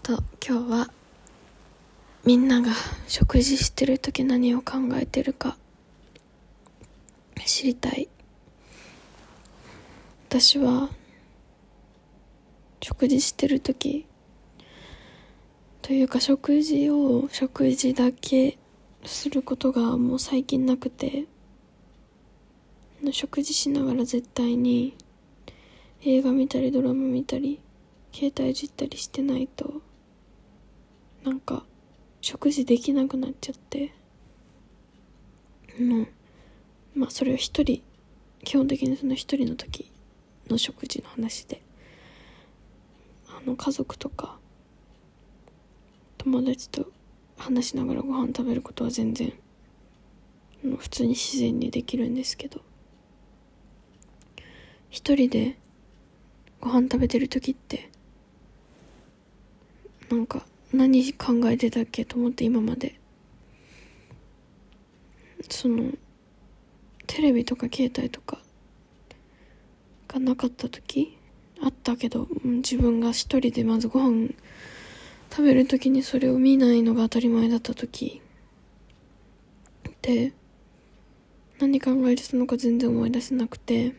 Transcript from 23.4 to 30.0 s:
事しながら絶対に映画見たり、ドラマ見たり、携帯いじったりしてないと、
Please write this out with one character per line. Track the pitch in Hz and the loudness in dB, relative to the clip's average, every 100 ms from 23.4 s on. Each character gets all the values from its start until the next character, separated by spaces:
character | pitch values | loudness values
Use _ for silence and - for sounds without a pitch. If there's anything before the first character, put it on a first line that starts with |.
事 | 285 | -2
し | 302 285 | -2 0
な | 285 262 | 0 0
が | |
ら | 254 | -2
絶 | 247 240 240 | -2 -4 -4
対 | - 240 240 | -2 0 0
に | 247 240 254 - - _ _ - - - - - - - 285 | 2 2 0 -8 -20 _ _ -20 -20 -20 -20 -20 -20 -6 2
映 | 262 | 2
画 | 269 | 4
見 | 269 269 | 2 0
た | 254 | 0
り、 | 262 | 0
ド | 269 | 0
ラ | 254 | 0
マ | 262 | 0
見 | 262 254 | 0 -2
た | 277 262 | -4 -4
り、 | 277 294 - _ _ _ - | -4 -6 -12 _ _ _ -20
携 | - 277 - | -6 -4 -2
帯 | 262 | -2
い | |
じ | 269 294 | -2 -8
っ | |
た | - 277 | -8 -8
り | - | -8
し | - | -10
て | - | -4
な | 277 254 | -2 -2
い | 262 | -4
と、 | - 285 294 - - | -8 -10 -10 -16 -20